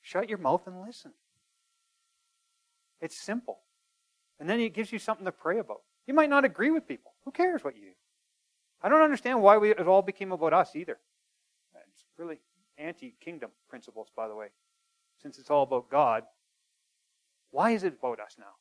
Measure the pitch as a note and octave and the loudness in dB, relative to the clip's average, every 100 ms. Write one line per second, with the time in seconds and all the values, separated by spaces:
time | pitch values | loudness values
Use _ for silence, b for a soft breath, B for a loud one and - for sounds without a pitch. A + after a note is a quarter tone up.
0 | - F3+ G#3+ G#3 C3+ E3+ - F3+ G3+ A#3+ | -6 -6 -6 -4 -2 -2 -4 -18 -18 -20
1 | - _ _ _ _ _ _ _ _ _ | -20 _ _ _ _ _ _ _ _ _
2 | _ _ _ _ _ _ _ _ _ _ | _ _ _ _ _ _ _ _ _ _
3 | E3 - - A#3 A#3+ F#2+ _ _ _ _ | -14 -14 -10 -8 -10 -16 _ _ _ _
4 | _ _ _ _ D#3 A#3 A3+ E3+ A3 A3+ | _ _ _ _ -4 -2 -4 -6 -8 -8
5 | - A3 F#3 - D#3 G#3+ F#3 G#2 _ _ | -6 -6 -8 -6 -4 -4 -6 -14 _ _
6 | - C#4+ D4+ C#4+ C4+ - B3 D#4+ - - | -2 0 2 2 0 0 -2 -2 -6 -16
7 | - _ - - F4+ D#4+ C#3+ G#2+ G2 F2+ | -16 _ -14 -2 -2 -2 -8 -12 -20 _
8 | _ _ _ _ _ _ _ _ G3 D#4 | _ _ _ _ _ _ _ _ 2 4
9 | D#4 C4 B3 B3+ G3+ G#3+ G#3 G#3+ F3 F#3+ | 4 2 -2 6 8 8 6 2 4 4
10 | G3 - G3 F3+ D#3+ E3+ E3 D#3 E3+ - | 2 -8 -8 -2 2 2 2 -4 -10 -12
11 | _ _ _ _ _ _ _ - - _ | _ _ _ _ _ _ _ -20 -20 _
12 | _ - E3+ D3+ _ _ _ - D#3 E3+ | _ -16 -14 -14 _ _ _ -16 -14 -14
13 | B2+ _ - E3 A2+ _ _ B2 A#2 A2 | -18 _ -18 -14 -16 _ _ -20 -18 -18
14 | G#2 - A2 G#2+ G#2 _ _ _ _ _ | -16 -10 -10 -10 -16 _ _ _ _ _
15 | _ _ D3 C3+ - D3 C3+ C3 - C#3+ | _ _ -20 -20 0 2 2 -2 0 2
16 | C3+ A2+ - _ _ _ _ _ _ _ | 2 2 -4 _ _ _ _ _ _ _
17 | _ _ _ _ _ C3+ G#3+ A3+ F#3 B2+ | _ _ _ _ _ 0 0 0 -4 -4
18 | B2+ A2 G#2 - G2+ _ | -8 -8 -14 -20 -20 _